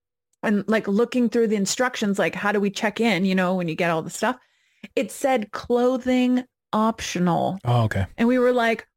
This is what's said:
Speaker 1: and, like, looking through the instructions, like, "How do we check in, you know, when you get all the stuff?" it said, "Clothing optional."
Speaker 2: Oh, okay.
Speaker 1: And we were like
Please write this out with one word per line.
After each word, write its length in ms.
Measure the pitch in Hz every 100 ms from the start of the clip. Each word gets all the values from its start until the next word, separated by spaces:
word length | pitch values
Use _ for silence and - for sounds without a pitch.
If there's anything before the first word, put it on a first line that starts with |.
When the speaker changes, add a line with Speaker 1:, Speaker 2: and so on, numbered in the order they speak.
| _ _ _ _
Speaker 1:
and, 220 | 208 208 -
like, 220 | 214 -
looking 400 | 202 233 247 240
through 200 | 240 226
the 80 | 214
instructions, 640 | 196 - 254 - 208 196
like, 160 | 170
"How 160 | 180 208
do 80 | 208
we 100 | 202
check 280 | - 220 202
in, 280 | 226 175 190
you 80 |
know, 200 | 190 180
when 140 | 190 170
you 60 |
get 160 | 156 170
all 120 | 165
the 80 | 160
stuff?" 280 | - 220 254 _ _ _ _ - -
it 160 | 220
said, 400 | - 277 254 208
"Clothing 920 | - - 240 247 254 254 254 247 247 254 _ _
optional." 840 | 214 220 226 - 180 180 160 131 190
Speaker 2:
Oh, 200 | 120 120
okay. 220 | 113 98 95 -
Speaker 1:
And 80 | 233
we 120 | 254
were 140 | 247
like 340 | 247 226 226 -